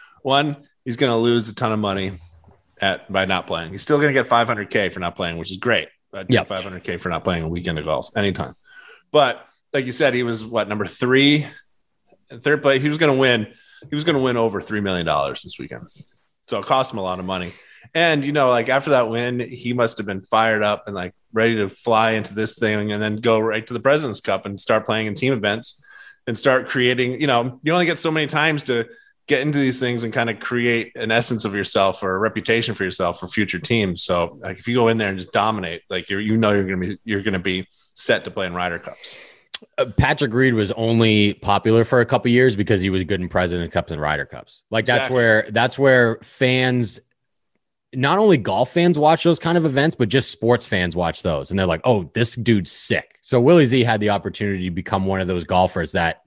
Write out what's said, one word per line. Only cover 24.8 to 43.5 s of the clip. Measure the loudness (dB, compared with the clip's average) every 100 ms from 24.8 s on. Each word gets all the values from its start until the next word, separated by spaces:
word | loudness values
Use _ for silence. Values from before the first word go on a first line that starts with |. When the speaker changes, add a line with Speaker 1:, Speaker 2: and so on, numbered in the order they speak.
| 0
Speaker 1:
playing | -4 -4
in | -2
team | -2
events | 0 0 -2 -6 -14 _ -20 -20 _ -8
and | -2
start | 2 2 0
creating, | 0 2 2 0 -2
you | 0
know, | 0 0 -4
you | -2
only | 0 0
get | -2
so | -2
many | -2 -2
times | 0 0 0 -2
to | -2 -2 -10 _ _ -2
get | 0
into | 2 0
these | 0 0
things | -2 -2
and | -4
kinda | -2 -2 -4
create | -4 -2 0 0 -2 -6
an | 0
essence | 0 2 0 -2
of | -2
yourself | 0 2 2 0
or | -4 -2
a |
reputation | -2 -2 0 0 0 -4
for |
yourself | -4 -2 -4 -4
for | -6
future | -2 -2 -2
teams. | -2 0 0 -2
So, | -2 -2 -2 -6
like, | -14 -10
if | -4
you | 2
go | 2
in | 2
there | -2
and | -4
just | -4
dominate, | 0 0 0 -6 -10 -8
like, | -8 -6
you're, | -6
you | -2 2
know, | 2
you're | 2 0
gonna | -2
be, | -4 -6 -6
you're | -4
gonna | -2 -2
be | -2 -4 -6 _ _ -6
set | 0 0 -2
to |
play | -6 -6
in |
Ryder | -4 -4 -6
Cups. | -12 -18 -18 -18 -20 -20 _ -16 -8 -4
Speaker 2:
Uh, | -4 0
Patrick | 2 2 0
Reed | 2 4
was | 4 0
only | 0 2 4 6 6 4 0
popular | 0 0 4 4 4
for | 2
a | 2
couple | 2 4
years | 4 4 2
because | 0 0
he | 2
was | 0
good | -2 -4
in | -2
President | 0 0